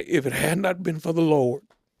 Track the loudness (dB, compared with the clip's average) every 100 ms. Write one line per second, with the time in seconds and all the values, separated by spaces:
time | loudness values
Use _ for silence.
0 | -2 0 0 0 0 0 0 -2 -4 -4
1 | -2 0 2 4 2 -2 -8 _ _ _